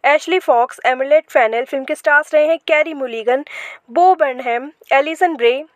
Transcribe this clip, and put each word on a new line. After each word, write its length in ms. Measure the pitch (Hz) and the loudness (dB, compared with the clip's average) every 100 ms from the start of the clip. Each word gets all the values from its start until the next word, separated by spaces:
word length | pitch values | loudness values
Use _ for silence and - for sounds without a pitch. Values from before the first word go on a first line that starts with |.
| 277 | 2
एशली 340 | 302 - 359 | 0 0 -2
फॉक्स, 400 | 339 240 240 - - | 2 0 0 -2 -2
एमलेट 380 | 254 269 302 - | -2 2 0 2
फेनेल। 360 | 277 220 226 262 | 0 0 -2 -4
फिल्म 180 | 269 | -8
के 120 | 269 302 | -6 -4
स्टार्स 380 | 311 294 302 | 2 2 2
रहे 140 | 302 302 | 0 2
हैं 100 | 330 - | -2 0
कैरी 260 | 302 311 | 0 0
मुलिगन, 520 | 294 262 226 220 262 302 - - - _ | -4 -8 -6 -2 -2 -4 -16 -18 -20 _
बो 260 | 240 370 349 | 2 4 4
बर्नहम, 560 | 285 254 254 240 277 _ _ | 0 -2 -4 -6 -6 _ _
एलिसन 440 | 277 294 320 359 294 | 0 0 0 -2 2
ब्रे 300 | 233 262 320 | 0 0 -8